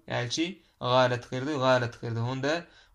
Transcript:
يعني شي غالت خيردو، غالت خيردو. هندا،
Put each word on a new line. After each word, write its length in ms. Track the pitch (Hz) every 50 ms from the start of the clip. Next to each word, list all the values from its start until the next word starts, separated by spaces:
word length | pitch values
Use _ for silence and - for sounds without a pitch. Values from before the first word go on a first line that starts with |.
| _ -
يعني 220 | 123 120 120 120
شي 320 | - 156 165 180 190 - _ _ _ _ -
غالت 420 | 123 123 131 127 123 123 120 -
خيردو، 320 | - 127 127 127 135 156 139
غالت 380 | 127 131 131 127 120 113 -
خيردو. 260 | - - 120 113 117
هندا، 460 | 117 123 131 131 131 143 156 170 170 - _ _ _ _ _